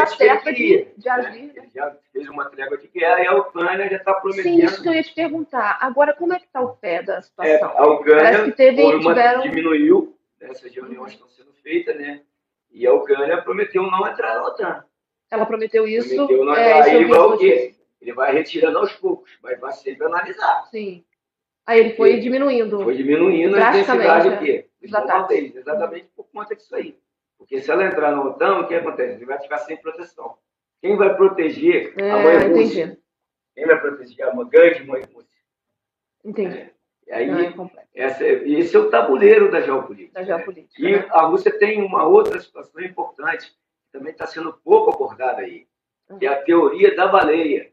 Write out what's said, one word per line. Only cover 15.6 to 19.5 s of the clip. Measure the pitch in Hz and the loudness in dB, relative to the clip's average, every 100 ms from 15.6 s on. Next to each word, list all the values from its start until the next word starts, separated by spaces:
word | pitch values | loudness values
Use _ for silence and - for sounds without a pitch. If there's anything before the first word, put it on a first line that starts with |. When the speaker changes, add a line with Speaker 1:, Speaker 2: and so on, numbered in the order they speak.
| 220 226 220 | -2 -2 -2
Speaker 2:
isso, | 226 247 262 | -4 -4 -2
Speaker 1:
Prometeu, | 285 262 277 | 0 2 2
não | 233 | 2
Speaker 2:
é, | 233 | 6
Speaker 1:
é, | - | 6
Speaker 2:
isso | - | 8
Speaker 1:
aí | 160 | 6
Speaker 2:
eu | |
Speaker 1:
ele | 233 | 6
Speaker 2:
vi | |
Speaker 1:
vai | - | 6
Speaker 2:
as | 214 | 6
Speaker 1:
o | 427 | 4
quê? | 185 | 4
Speaker 2:
notícias. | - - _ _ _ | 2 0 _ _ _
Speaker 1:
Ele | 117 | -12
vai | 120 139 | -6 -2
retirando | 147 160 160 160 165 | -2 -2 -2 0 0
aos | - | -4
poucos, | - 185 - _ _ | -4 -6 -6 _ _
mas | - | -12